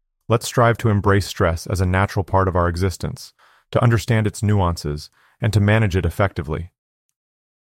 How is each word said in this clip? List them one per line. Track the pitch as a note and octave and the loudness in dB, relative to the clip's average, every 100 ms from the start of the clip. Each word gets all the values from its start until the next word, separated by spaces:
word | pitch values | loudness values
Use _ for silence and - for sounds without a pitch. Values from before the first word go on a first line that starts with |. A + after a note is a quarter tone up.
| _ _ - | _ _ -2
let's | A#2 - | -2 0
strive | - A#2 A2+ | 2 2 2
to | A2+ | 0
embrace | G2+ G2+ G2 - | 2 2 2 0
stress | - F2+ E2 - | 0 0 0 -4
as | F2+ | -2
a | F#2 | 0
natural | F#2+ G2+ G#2 | 0 0 -2
part | F2+ G2 F#2+ | -2 0 2
of | F2 | 2
our | F2 | 0
existence, | E2+ F#2+ - E2 - - _ _ _ - | 0 -2 -4 -8 -10 -16 _ _ _ -4
to | - | 0
understand | A#2+ A2+ - A2+ G#2 | 2 2 0 0 0
its | - | -2
nuances, | G#2 G#2 F2 E2 D#2 D2 - _ _ - | 0 2 0 -2 -6 -8 -10 _ _ -6
and | A2+ | 0
to | G#2 | 2
manage | G2+ A2 G#2+ F2+ | 4 2 2 0
it | E2+ | -2
effectively. | - G2 - D2 D2+ E2+ _ _ _ _ _ _ _ _ _ _ | 0 -2 -4 -6 -6 -8 _ _ _ _ _ _ _ _ _ _